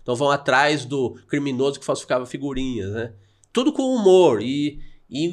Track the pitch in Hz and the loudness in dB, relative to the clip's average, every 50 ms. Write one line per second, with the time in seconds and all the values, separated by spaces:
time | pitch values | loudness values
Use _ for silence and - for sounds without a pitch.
0 | - - 123 120 143 143 143 139 - - 127 131 147 147 151 143 123 123 143 139 | -6 -4 -2 0 2 2 0 0 0 2 2 4 4 2 2 -2 -4 -4 -4 -2
1 | 131 117 - - _ - 151 147 143 139 131 123 135 139 139 139 - - 139 131 | -2 -2 -4 -8 _ -6 -4 -4 -2 -2 -2 0 -2 -2 -2 -4 -4 -6 -6 -4
2 | - - 135 127 123 120 - 143 139 147 135 127 139 135 123 110 92 98 104 113 | -2 -2 -2 -2 -2 -4 -10 -8 -6 -6 -4 -4 -4 -4 -4 -6 -6 -6 -6 -6
3 | 113 120 - - _ _ _ _ _ _ - 226 269 311 - - 269 262 262 233 | -8 -8 -12 -18 _ _ _ _ _ _ -2 0 0 0 0 0 0 0 2 4
4 | 208 190 185 185 180 156 120 101 107 123 135 143 147 147 147 - - - - - | 6 6 8 8 6 6 4 2 -2 -2 -2 -2 -4 -4 -6 -8 -14 -16 -16 -20
5 | _ - - 135 160 170 | _ -10 -6 -4 -4 -4